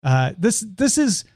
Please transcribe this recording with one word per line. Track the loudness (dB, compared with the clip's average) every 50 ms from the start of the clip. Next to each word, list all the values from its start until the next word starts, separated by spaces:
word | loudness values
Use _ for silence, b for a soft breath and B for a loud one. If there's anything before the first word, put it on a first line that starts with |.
Uh, | -2 0 2 2 2 0 -2 0
this, | 0 0 0 0
this | -6 -8 -4 0 0 0 2 2
is, | 0 0 0 -4 -6 b b